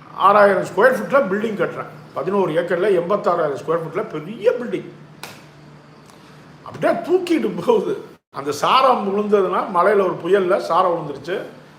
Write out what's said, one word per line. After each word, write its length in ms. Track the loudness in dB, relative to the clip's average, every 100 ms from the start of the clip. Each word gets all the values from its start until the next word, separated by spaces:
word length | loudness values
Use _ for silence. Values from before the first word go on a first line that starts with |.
| -16 0
ஆறாயிரம் 480 | 4 6 6 4
ஸ்கொயர் 320 | -2 2 4 2
ஃபீட்ல 380 | 0 0 2
பில்டிங் 260 | -2 -2 -2
கட்டுறேன். 320 | -4 -4 -12 -16 -12
பதினோரு 380 | -8 -2 0 0
ஏக்கர்ல 400 | 0 0 0 2 2
எண்பத்தாறாயிரம் 580 | 0 0 0 0 0 -2 -2
ஸ்கொயர் 140 | -4
ஃபீட்ல 300 | -4 -6 -8
பெரிய 420 | -8 -10 -2 0
பில்டிங். 380 | 0 -2 -6 -8 -18 -20 -20 -20 -20 -20 -20 -20 -20 -20 -20 -20 -20 -20 -20 -20 -20
அப்படியே 320 | -18 -2 -2
தூக்கிட்டு 720 | -2 0 0 2 0 -2 -2 0
போகுது. 400 | 0 0 -6 -10 -20 _ -8
அந்த 160 | -8
சாரம் 540 | -2 2 4 4 2 0
விழுந்ததுன்னா, 560 | -4 0 2 2 -2 -2 0
மலையில 260 | 2 2
ஒரு 160 | 2 -2
புயல்ல 340 | 0 2 2 0
சாரம் 380 | 0 0 2 -2
விழுந்துருச்சு, 460 | -6 -10 -8 -8 -10 -18 -20